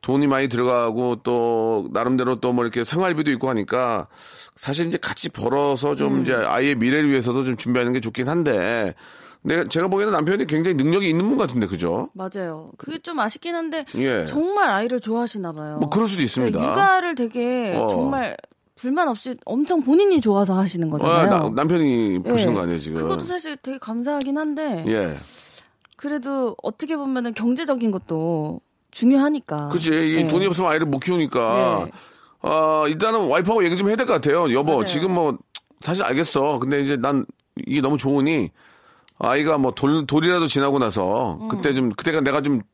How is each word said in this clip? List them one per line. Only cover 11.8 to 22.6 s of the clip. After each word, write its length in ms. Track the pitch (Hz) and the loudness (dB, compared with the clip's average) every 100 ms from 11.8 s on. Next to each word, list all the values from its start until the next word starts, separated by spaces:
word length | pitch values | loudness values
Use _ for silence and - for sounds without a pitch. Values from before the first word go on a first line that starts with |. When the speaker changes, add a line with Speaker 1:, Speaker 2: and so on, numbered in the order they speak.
| 85 95 - | -2 -2 -4
Speaker 2:
맞아요. 580 | 185 190 196 175 160 160 - | -10 -10 -8 -8 -10 -16 -16
그게 220 | - 330 | -12 -12
좀 200 | - 320 | -8 -4
아쉽긴 360 | 214 - 339 339 | -4 -4 -8 -6
한데 300 | 320 320 277 - | -6 -8 -8 -4
Speaker 1:
예. 300 | 240 113 156 | 0 0 -2
Speaker 2:
정말 420 | 285 339 415 339 | -2 -2 0 2
아이를 300 | 196 233 247 | 0 -2 -4
좋아하시나 500 | 214 226 240 208 175 | -4 -4 -4 -6 -8
봐요. 260 | 156 151 151 | -8 -10 -4
Speaker 1:
뭐 80 | 151 | -2
그럴 180 | 202 226 | 0 0
수도 140 | 190 | 0
있습니다. 360 | 127 131 120 82 | 0 0 0 0
Speaker 2:
네, 60 | 71 | 0
육아를 500 | - 392 370 349 277 | 2 4 2 0 -4
되게 600 | 233 240 240 254 220 175 | -4 -2 -2 -2 -2 0
Speaker 1:
어. 100 | - | 0
Speaker 2:
정말 480 | - 262 277 220 - - _ _ _ | 0 0 -2 -4 -8 -18 _ _ _
불만 320 | 247 302 320 | -4 0 0
없이 260 | 214 254 247 - | -2 -8 -10 -4
엄청 360 | 240 294 349 | -2 2 2
본인이 400 | 254 320 403 339 | 4 6 6 4
좋아서 360 | 220 196 196 185 | 4 4 4 2
하시는 320 | 190 175 160 | 2 0 -2
거잖아요. 260 | 147 156 170 | 0 4 6
Speaker 1:
아, 80 | 160 | 6
나-, 220 | 170 147 113 | 4 2 0
남편이 680 | 156 175 147 120 107 90 | 2 4 4 4 2 0
보시는 300 | 87 - 190 | 0 2 2
Speaker 2:
예. 20 | |
Speaker 1:
거 60 | 104 | 2